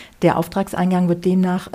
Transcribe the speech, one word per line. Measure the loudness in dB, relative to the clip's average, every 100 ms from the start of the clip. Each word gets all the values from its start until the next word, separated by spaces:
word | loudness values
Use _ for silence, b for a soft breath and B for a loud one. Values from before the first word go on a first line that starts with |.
| B 0
Der | 0 2
Auftragseingang | -2 -4 -4 -2 0 2 2
wird | 0
demnach | 0 2 2 -2 -4